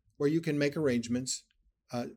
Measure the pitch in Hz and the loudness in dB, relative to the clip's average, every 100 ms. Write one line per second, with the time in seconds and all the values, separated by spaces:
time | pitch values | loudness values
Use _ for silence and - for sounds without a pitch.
0 | _ - 147 160 160 147 143 165 143 120 | _ -2 2 2 0 0 0 2 2 2
1 | 117 123 131 - - _ _ _ - 120 | 0 -2 -4 -8 -12 _ _ _ -8 -6
2 | - | -6